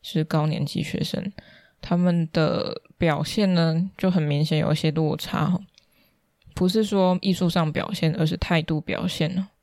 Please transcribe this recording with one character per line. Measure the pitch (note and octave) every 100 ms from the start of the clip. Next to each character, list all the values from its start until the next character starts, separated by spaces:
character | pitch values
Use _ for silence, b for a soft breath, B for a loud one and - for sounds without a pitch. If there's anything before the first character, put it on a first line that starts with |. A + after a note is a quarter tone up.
是 | - D#3
高 | D#3 D#3+ D#3
年 | D#3
级 | C#3+ -
学 | C#3+ -
生， | - - - - B B B B
他 | -
们 | F3 F3+ E3+ D#3+
的 | - D#3 - - - _ _
表 | E3 D3
现 | D3+ - G3
呢， | F3+ E3 D#3+ F#3+ -
就 | F#3+
很 | F3+
明 | D3+ C#3+
显 | D#3 D#3
有 | D3+
一 |
些 | D3+ D#3+
落 | D#3 D#3
差 | D#3 - -
哦。 | D3+ F3+ G3+ _ b b b b _ _ -
不 | - F#3
是 | G#3+
说 | G#3 G3+ F#3 F3+
艺 | G3
术 | F3+ F3
上 | E3+ D#3
表 | D3 -
现， | G3 E3 -
而 | D#3+
是 | -
态 | - E3+
度 | E3 D#3
表 | - - F3+
现 | - D#3 F#3
哦。 | F#3+ _